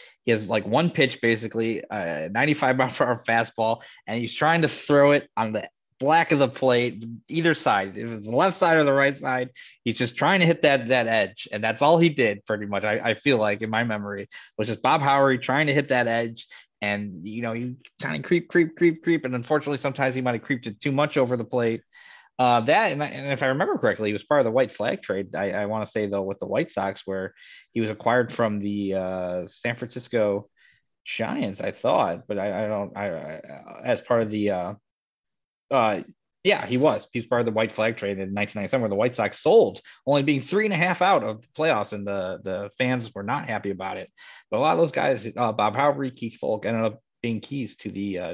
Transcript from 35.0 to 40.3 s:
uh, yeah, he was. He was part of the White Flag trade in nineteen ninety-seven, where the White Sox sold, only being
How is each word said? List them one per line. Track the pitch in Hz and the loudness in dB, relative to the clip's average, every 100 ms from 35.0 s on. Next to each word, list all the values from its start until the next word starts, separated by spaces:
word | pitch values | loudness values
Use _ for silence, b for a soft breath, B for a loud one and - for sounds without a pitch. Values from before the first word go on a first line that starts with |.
| _ _ _ _ _ _ - | _ _ _ _ _ _ -2
uh, | 135 110 98 - - _ _ | 2 4 2 -4 -16 _ _
yeah, | 185 202 104 | 0 2 2
he | 123 | 2
was. | 143 104 - | 2 2 -2
He | 123 | -8
was | 113 | 0
part | 120 | 0
of | 117 | 2
the | |
White | 107 110 | 0 0
Flag | - 110 117 | 0 -2 -2
trade | 101 98 | -4 -4
in | 95 | -4
nineteen | 101 104 104 | -4 -4 -4
ninety-seven, | 98 135 | -2 0
where | 110 | 0
the | 98 | 0
White | 120 127 | 0 0
Sox | 104 - | -4 -2
sold, | - 220 131 113 - B - | 4 6 4 0 -14 B 0
only | 143 | 2
being | 139 | 2